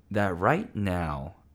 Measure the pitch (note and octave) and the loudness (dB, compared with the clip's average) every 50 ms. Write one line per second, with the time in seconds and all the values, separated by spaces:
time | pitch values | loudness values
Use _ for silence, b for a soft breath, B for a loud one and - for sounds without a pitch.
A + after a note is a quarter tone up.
0 | _ _ G2+ G#2 G2+ G2 F2+ E2+ F#2 A2 D3+ F#3 A3+ - - A2+ G2+ F#2+ F2+ F2 | _ _ 0 0 0 0 0 2 2 2 4 2 0 -4 -6 -4 -2 0 0 0
1 | E2+ D#2 D2 C#2 C#2 D#2+ - - _ - _ | -2 -2 -4 -6 -8 -10 -14 -16 _ -20 _